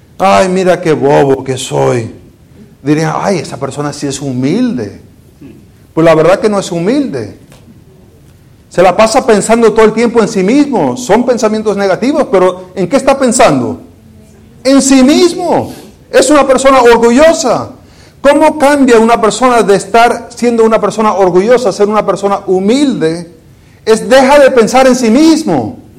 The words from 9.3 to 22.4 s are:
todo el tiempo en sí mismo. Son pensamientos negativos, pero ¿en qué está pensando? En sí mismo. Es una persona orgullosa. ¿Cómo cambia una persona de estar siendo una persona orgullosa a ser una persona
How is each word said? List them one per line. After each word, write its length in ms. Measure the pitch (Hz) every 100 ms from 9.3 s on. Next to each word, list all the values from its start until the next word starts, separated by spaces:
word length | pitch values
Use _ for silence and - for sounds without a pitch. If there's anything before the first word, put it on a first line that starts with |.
| 208 180 233 226
todo 120 | 220
el 100 | 220
tiempo 260 | 220 233 240
en 80 | 202
sí 160 | 190
mismo. 520 | 185 277 285 220 135 123
Son 280 | - 220
pensamientos 520 | 247 226 220 214 214 196
negativos, 520 | 196 175 247 302 240
pero 400 | 190 185 180 - 190
¿en 100 | 175
qué 80 | 269
está 220 | 277 277
pensando? 640 | 254 - 214 135 117 - - - - - _ _ - -
En 180 | 262 269
sí 220 | 269 269
mismo. 680 | 254 349 349 370 349 175 107 - - - -
Es 200 | 247 -
una 160 | 294 269
persona 360 | 254 269 269
orgullosa. 880 | 240 226 233 240 320 330 247 156 110 - - - - -
¿Cómo 380 | 277 294 311 302
cambia 400 | 277 294 254 226
una 220 | 226 233
persona 420 | 208 214 254 240
de 120 | 196
estar 540 | 196 - 233 240 226 -
siendo 340 | - 240 233
una 180 | 220 214
persona 340 | 208 - 214
orgullosa 560 | 190 185 180 214 247 247
a 20 |
ser 160 | 190 202
una 160 | 214 196
persona 340 | 185 202 196